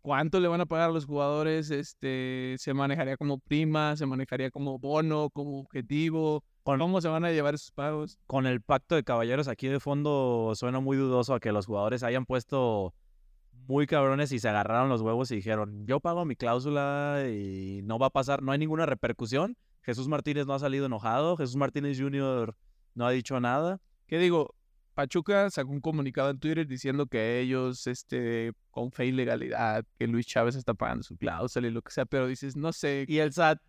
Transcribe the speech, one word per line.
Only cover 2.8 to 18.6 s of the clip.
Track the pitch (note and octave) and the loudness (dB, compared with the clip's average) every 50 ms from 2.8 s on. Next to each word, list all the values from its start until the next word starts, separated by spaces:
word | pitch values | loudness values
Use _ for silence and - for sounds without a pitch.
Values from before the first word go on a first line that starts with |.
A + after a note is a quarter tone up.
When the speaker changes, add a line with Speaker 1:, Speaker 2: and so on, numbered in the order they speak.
| C#3 C#3 C#3 E3 D3+ C3 C#3 - | 0 0 0 0 -2 -2 -2 -4
Speaker 1:
como | D3+ C#3+ C#3 C3 | -2 -4 -4 -4
prima? | _ - D3 D3 D#3+ D#3 D#3 D#3 D3+ D3+ D3 | _ 0 0 2 2 2 2 2 2 0 0
¿Se | D3+ D#3 | -2 -2
manejaría | C3+ C3 B2+ C3+ - C3+ B2+ C3 C3 | -2 -2 -4 -4 -4 -4 -4 -4 -4
como | - C#3+ C#3+ C#3+ C3+ B2 | -4 -4 -6 -6 -6 -6
bono, | B2+ C#3 D3 D#3 D#3+ D#3+ D#3 D3+ D3+ C#3+ | -4 0 2 2 2 2 2 0 0 -2
como | _ D3 C#3+ D3 C#3 C#3 | _ -6 -8 -6 -8 -10
objetivo? | C3+ - - C#3 B2 G#2+ C#3 D3 D#3+ E3 D#3+ D#3+ D#3 D#3 D3+ D3+ _ _ _ _ | -10 -8 -8 -8 -4 -2 0 2 2 2 2 2 2 2 0 0 _ _ _ _
Speaker 2:
Con | _ - C#3 C3+ | _ 0 2 2
Speaker 1:
¿Cómo | D#3+ F3 F#3 F#3+ | 2 2 2 2
se | E3 E3 | 2 2
van | D#3 D#3+ E3+ | 0 0 0
a | E3+ | 2
llevar | E3 D#3 C#3+ C#3+ D3 | 2 2 2 2 0
esos | C#3+ - - | -2 -6 -12
pagos? | _ - C#3 D3 D3+ D3+ D3+ D3 - _ _ | _ -4 -4 -2 -2 -4 -6 -8 -10 _ _
Speaker 2:
con | _ - C3+ C3 | _ 0 0 2
el | C3 B2 A#2+ | 2 0 0
pacto | - - G3+ G3 _ _ E3+ | 2 2 2 2 _ _ 2
de | D#3 B2 | 2 4
caballeros | - B2 A#2 A#2 A#2 B2 C#3 D3+ C3+ | 2 2 2 2 2 2 0 0 -2
aquí | A#2 - - C3 | -4 -4 -2 -2
de | C3+ C#3+ | -2 0
fondo | - C#3+ C#3+ C#3+ D3 D3 D3 C#3 C3 B2+ A#2+ A#2 A2+ A2+ A2 | 0 0 -2 0 2 2 2 2 2 2 2 2 2 0 -2
suena | - - B2 B2+ C3 | -2 -2 -2 -2 -2
muy | C3+ C3+ C#3 | 0 0 2
dudoso | C3+ C3+ C3 B2+ B2 A#2+ C3+ C3+ | 2 2 4 4 2 4 2 0
a | A#2+ | 0
que | - A2+ | 0 0
los | G#2 G#2 G2+ | 0 0 -2
jugadores | G2 A2 G2+ G2+ A2 A#2+ B2 B2 | -2 -2 0 0 0 0 0 -2
hayan | A#2+ B2 C3 B2+ | 0 -2 -2 -2
puesto | - B2+ B2+ A#2+ _ C#3+ C3+ B2+ A#2+ A2 G2+ F#2+ F2+ - _ _ _ _ _ _ - - _ _ _ - B2 B2+ | 0 -2 -2 -2 _ 0 2 2 2 2 0 -2 -4 -6 _ _ _ _ _ _ -20 -20 _ _ _ -20 -20 -8
muy | C3 C3 C#3+ D3 | 0 2 2 2
cabrones | C3 E3 D3 C#3 C3+ C3+ C#3 D3 C3+ | 4 4 4 4 4 4 2 0 0
y | C3+ A#2 | -2 -2
se | G2+ A#2 | 0 2
agarraron | G#2 G#2 G2+ G#2 A2+ A#2+ C3 C3+ | 2 2 2 4 4 4 4 4
los | B2+ A2+ | 2 2
huevos | A2 A2 A2+ A#2+ C3 B2 | 2 0 0 0 0 -2
y | B2 | -2
dijeron, | G#2 F#2+ A2+ A2 G#2+ G#2+ G#2 G#2 G#2 G#2 | -4 -2 0 0 0 -2 -4 -6 -10 -2
"Yo | G#2 C3 C#3+ | -2 -2 0
pago | - F3 E3+ F3 F3+ | 0 -2 -2 -2 -2
mi | D#3 B2 | -4 -4
cláusula | - B2+ A#2 A#2 B2+ B2+ D3 D3 C#3+ C#3+ C#3+ C#3+ C#3+ C#3+ D3 C#3+ C#3+ C#3 B2+ | -2 0 0 0 0 0 0 0 0 0 0 -2 -2 -2 -2 -2 -2 -2 -2
y | A2 G#2 G2+ G2 F#2+ F#2+ F#2+ F#2+ G2 G2+ G2 | -2 -4 -4 -6 -6 -6 -6 -8 -8 -8 -6
no | G#2 A2 A#2 | -4 0 2
va | C3 | 2
a | C3 | 2
pasar, | _ C3+ C3+ C3 C#3 C3+ | _ 2 0 2 0 -2
no | C3+ C3 | 0 0
hay | C#3 | 0
ninguna | C#3+ | 0